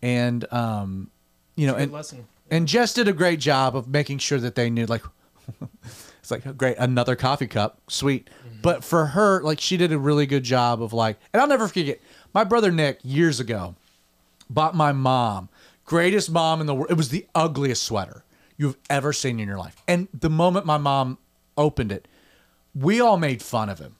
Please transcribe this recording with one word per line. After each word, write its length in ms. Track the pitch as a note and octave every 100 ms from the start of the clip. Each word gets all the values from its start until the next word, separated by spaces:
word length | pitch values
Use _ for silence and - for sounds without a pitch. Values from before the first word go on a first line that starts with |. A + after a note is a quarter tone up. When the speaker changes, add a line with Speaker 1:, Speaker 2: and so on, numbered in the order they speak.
Speaker 1:
And, 500 | B2 B2 B2 A#2+ -
um, 600 | B2 A#2 G#2+ G2 F#2+ F#2+ _ _ _ _ -
you 120 | D3
know, 60 |
Speaker 2:
It's 40 | A#2+
a 20 |
good 40 |
Speaker 1:
and, 80 | C#3
Speaker 2:
lesson. 360 | D3 D3+ C3+ A#2 _ _
Speaker 1:
and 180 | D#3+ E3
Jess 260 | G3 A#3
did 140 | - G#3+
a 60 |
great 260 | F3+ F3+ E3
job 360 | C#3+ C#3 C3+ B2+
of 120 | B2
making 300 | C#3+ C#3+ C#3
sure 200 | - C#3+
that 160 | A#2+ A2+
they 140 | A#2+
knew, 160 | A#2 A2+
like, 180 | A#2 - _ _ _ - A2
<laughs> 0 | - _ A#2+ - - _
it's 120 | -
like, 260 | A#2+ C3+ B2
"Great, 180 | C3 A#2+
another 380 | B2+ B2 A#2+ B2
coffee 320 | B2+ C#3+ A#2+
cup, 320 | A2+ G#2 - _
sweet." 420 | - C#3 C3 -
Speaker 2:
Mm-hmm. 320 | - A#2+ A2+
Speaker 1:
But 220 | A2+ D#3+
for 240 | - E3+ D#3
her, 340 | C#3+ G#3+ F#3+
like, 180 | D3+ D3+
she 180 | - F#3
did 140 | F3
a 60 | D#3
really 260 | C#3 D3 C#3+
good 180 | C#3
job 380 | B2 B2+ A#2+ A#2
of, 120 | A2+
like, 240 | A2+ A2+ G#2+ _
and 80 | G#3+
I'll 60 | D4
never 200 | C4+ G#3+
forget, 320 | F#3 D3 B2 _ - _
my 100 | F#3+
brother 280 | G#3+ A#3 G#3+
Nick, 280 | E3 D3+ -
years 360 | B2+ C#3 E3+ B2
ago, 360 | A#2 A2 F#2 F2+ _ _ _ _ _ _ _
bought 260 | C3 D#3 E3
my 160 | D3+
mom, 580 | C#3 C3 C3 A#2 G2 F#2 _ - _ _
greatest 440 | E3+ F3 G3+ F3+
mom 300 | E3 D#3+ D#3+
in 60 | D3+
the 80 | C3+
world. 160 | D3
It 60 | E3+
was 120 | C#3+
the 180 | C#3 - E3
ugliest 480 | E3 C3+ C#3 A#2
sweater 400 | - A2 F#2 - _ _ _ _
you've 200 | D3 C3 -
ever 240 | C#3+ C#3
seen 260 | C#3+ C3+ A#2
in 80 | G#2
your 100 | G2
life. 240 | F2+ - -
And 200 | F3 F#3
the 160 | C#3 E3
moment 360 | D#3 F3 F#3 F#3
my 120 | D3+
mom 400 | C#3+ C#3 B2+ C3 _ _ _ -
opened 340 | D3+ D3 A2+
it, 160 | G2 _ _ _ _ _ _ _ -
we 240 | C#3 A3
all 160 | A#3+ G3
made 240 | D#3 B2
fun 260 | - A#2+ G#2+
of 100 | F#2
him 160 | C#2 -